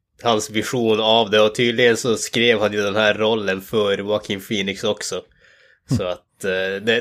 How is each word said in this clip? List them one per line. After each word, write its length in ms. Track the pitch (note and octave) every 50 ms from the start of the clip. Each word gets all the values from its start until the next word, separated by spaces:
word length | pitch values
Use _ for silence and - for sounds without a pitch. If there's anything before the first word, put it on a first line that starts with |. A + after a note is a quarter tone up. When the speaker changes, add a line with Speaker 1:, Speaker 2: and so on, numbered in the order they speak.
| _ _ _ _
Speaker 1:
hans 280 | - A#2 A2+ G#2+ - -
vision 500 | G#2 G#2+ G2+ - - B2+ A#2 A2 A2 G#2+
av 300 | A2 A2 A2 A#2 A2+ G2+
det. 100 | G#2 G#2+
Och 140 | G#2+ G#2+ -
tydligen 420 | - B2 A#2+ A#2 A#2 B2 A#2+ A2+
så 200 | G#2+ - B2 A2
skrev 440 | G2+ - - - A#2+ A#2 A#2+ A2+ G#2
han 120 | G#2+ G#2
ju 80 | G#2 G#2
den 140 | G2+ G2+ G2
här 180 | G#2+ A2 G#2 G2+
rollen 460 | G#2 A2 A2 A2+ A2 G2+ G2 F#2+ F#2+
för 380 | F#2+ - - A2 G#2 G2+ G2 F#2+
Joaquin 420 | G2+ G2+ G#2+ G2+ - - G#2 F#2+
Phoenix 440 | - - A#2 G2+ F#2+ G2 F#2+ - -
också. 300 | G#2+ G2+ - - - F#2+ F2+ - _ _ _ _ _ _ _ _ _ _ _ _ -
Speaker 2:
Mm. 80 | C3 G#2
Speaker 1:
Så 60 | F#2+ F2+
att, 360 | F2+ - _ _ _ _ -
eh, 380 | F#2+ F#2 F#2+ F#2+ F#2+ G2 G2
det, 180 | G#2 A#2 A2+ A#2+